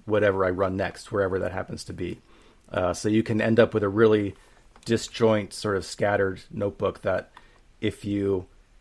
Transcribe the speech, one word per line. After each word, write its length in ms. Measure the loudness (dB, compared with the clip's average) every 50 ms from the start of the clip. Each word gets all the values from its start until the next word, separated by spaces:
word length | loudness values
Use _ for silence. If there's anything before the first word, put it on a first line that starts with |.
| _
whatever 380 | -2 0 4 4 4 4 4 2
I 40 | 0
run 260 | 2 0 0 0 0
next, 360 | -2 -4 -4 -6 -10 -12 -6
wherever 280 | -2 -2 0 0 0 -2
that 120 | -4 -4 -4
happens 300 | -6 -8 -8 -10 -12 -12
to 80 | -12 -10
be. 260 | -8 -8 -8 -8 -10 _ -20 -20 -20 -20 -20 _ _ _ _
Uh, 220 | -4 -2 -2 -2 -2
so 160 | -2 0 2
you 140 | 2 2 2
can 180 | 2 0 0
end 180 | 2 4 6 6
up 140 | 6 6 4
with 100 | 0 0
a 60 | 0
really 460 | 4 4 6 6 6 4 2 -2 -6 -12 _ _ _ _ _ _ _ -12 -2
disjoint, 680 | -2 -2 -2 -2 -6 -2 0 2 2 4 2 0 -4 -10
sort 240 | -6 -4 -2 -2
of 80 | -2 -4
scattered 560 | -6 -6 -2 0 0 2 2 2 0 -2 -6 -12 -12
notebook 500 | -6 -4 -4 -4 -2 -2 -2 -4 -4 -4
that 300 | -4 -2 -2 -2 -4 -8 _ -20 -20 _ _ _ _ _ _ _
if 240 | -6 -6 -6 -4 -6
you 420 | -4 -2 -2 0 0 -2 -2 -4 -10 _ _ _ _ _ -20